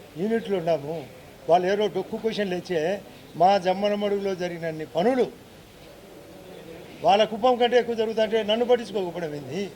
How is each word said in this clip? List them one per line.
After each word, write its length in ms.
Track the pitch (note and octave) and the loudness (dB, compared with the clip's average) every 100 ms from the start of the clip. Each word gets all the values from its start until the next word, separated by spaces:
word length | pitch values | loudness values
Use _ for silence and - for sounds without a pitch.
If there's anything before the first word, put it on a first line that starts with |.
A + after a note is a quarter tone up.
| - D3+ | -16 -6
యూనిట్లో 400 | G#3+ A3+ - F#3+ | -2 -2 -2 -2
ఉన్నాము, 500 | E3 D#3 C#3+ E3 B2 - - - - | 0 -2 -2 -10 -10 -18 -20 -6 4
వాళ్ళు 180 | F3 F3+ | 4 4
ఏదో 200 | G3+ G#3+ | 0 0
డొక్కు 300 | F#3+ F#3 G#3+ | -2 -6 -4
క్వశ్చన్లు 380 | A3+ F#3+ G3+ F3 | -4 -2 -4 -4
ఇచ్చే 460 | F3 E3 D#3+ G3 - - - - | -4 -2 -2 -4 -8 -20 -8 4
మా 220 | F3+ G3+ | 6 6
జమ్మనమడుగులో 760 | F3+ F#3 G#3 G#3 G#3 G3+ G3 F3+ | 2 0 0 0 0 0 -2 -2
జరిగినన్ని 500 | F3 E3+ E3 D#3 D3+ | -4 -4 -6 -6 -4
పనులు 420 | E3 G#3+ C4 G3+ - - - - - - - - - - - - - - - - - | 0 2 2 0 -4 -20 -20 -20 -20 -20 -20 -20 -20 -20 -20 -20 -18 -18 -18 -18 -2
వాళ్ళ 200 | D#3+ G3+ | 4 4
కుప్పం 340 | G#3 G#3+ B3+ A#3 | 2 2 2 4
కంటే 200 | A#3+ A#3+ | 4 2
ఎక్కువ 180 | A#3 A3+ | 2 -2
జరుగుతుంటే 480 | A3 A3 G#3+ A3 | -2 0 0 0
నన్ను 220 | G#3 A3+ A#3+ | 0 0 2
పట్టించుకోకపోవడం 680 | B3 G#3+ G3+ F3+ E3+ D#3+ D3 | 2 0 -4 -4 -4 -6 -8
ఏంది? 360 | C3 E3+ G3 | -8 -8 -8